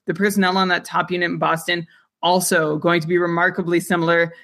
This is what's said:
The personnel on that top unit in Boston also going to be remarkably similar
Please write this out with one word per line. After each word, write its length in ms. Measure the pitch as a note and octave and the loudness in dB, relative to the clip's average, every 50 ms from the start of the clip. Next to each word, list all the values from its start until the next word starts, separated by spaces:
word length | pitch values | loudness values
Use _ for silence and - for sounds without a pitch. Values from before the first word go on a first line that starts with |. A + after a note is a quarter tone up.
| _ | _
The 80 | - E3+ | -6 -4
personnel 440 | E3+ G3+ G#3 F#3+ G3+ F#3+ F3+ F#3 F#3+ | -2 0 0 2 2 2 2 2 2
on 100 | F#3+ F#3 | 2 2
that 160 | F3 E3+ - | 0 -2 -4
top 260 | - - F3 E3+ E3+ | -4 -4 -4 -2 -2
unit 200 | F3+ F3 F3 E3+ | -2 -2 -2 -2
in 80 | E3+ D#3+ | -2 -2
Boston 480 | D#3+ D#3 E3 E3 - - F3 E3+ E3 - _ _ _ _ _ _ - | -2 0 -2 -2 -2 -4 -4 -4 -6 -10 _ _ _ _ _ _ 0
also 540 | E3+ F3+ F#3 F#3 - G3 E3+ D#3+ D3+ D3+ | 2 2 2 2 2 0 2 2 0 -2
going 240 | D3+ E3+ E3+ E3+ F3 | 0 0 2 2 0
to 80 | D#3 D#3+ | 0 0
be 80 | F3+ | 0
remarkably 640 | F3 F3 F3 E3+ E3+ F3 F#3 F#3 - F3+ E3+ F3 E3+ | 0 0 0 0 0 0 0 0 -2 -2 -2 -2 -2
similar 540 | E3+ - F#3 F3 E3 E3 E3+ E3+ E3+ E3 E3+ - | 0 0 0 0 2 2 2 2 2 0 -4 -12